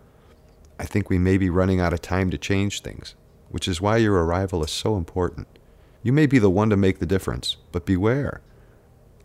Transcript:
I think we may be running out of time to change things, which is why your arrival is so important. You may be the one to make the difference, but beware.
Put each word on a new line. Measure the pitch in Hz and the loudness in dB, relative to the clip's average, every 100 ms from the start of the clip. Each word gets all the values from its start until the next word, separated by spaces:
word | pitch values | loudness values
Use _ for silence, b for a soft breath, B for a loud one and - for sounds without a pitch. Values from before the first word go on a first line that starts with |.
| b b b b b b - - | b b b b b b -20 -16
I | - | -6
think | 110 - | -4 0
we | 92 | 2
may | 92 95 | 2 2
be | 95 | 2
running | 87 92 92 | 2 2 2
out | 87 | 0
of | 85 | -2
time | - 92 92 | -4 -2 -2
to | 71 | -4
change | - 98 101 - | -2 -2 -2 -6
things, | 58 52 - - _ _ - | -12 -14 -18 -20 _ _ -12
which | - - | -6 -4
is | 85 | -2
why | 101 113 | 0 2
your | 110 95 85 | 4 2 2
arrival | 87 98 87 | 0 -2 -4
is | 78 | -4
so | - 107 104 | -4 -2 -2
important. | 85 92 85 - - - b b b b | -4 -4 -4 -6 -16 -20 b b b b
You | 117 | 0
may | 143 147 | 2 4
be | 131 | 4
the | 101 | 4
one | 92 110 | 4 4
to | 98 | 4
make | 95 95 | 2 2
the | 82 | 0
difference, | 95 - 62 - - - | -2 -2 -6 -6 -8 -8
but | 87 - | -6 0
beware. | 92 107 135 127 - b b b b b b - _ | 2 2 0 -4 -8 b b b b b b -20 _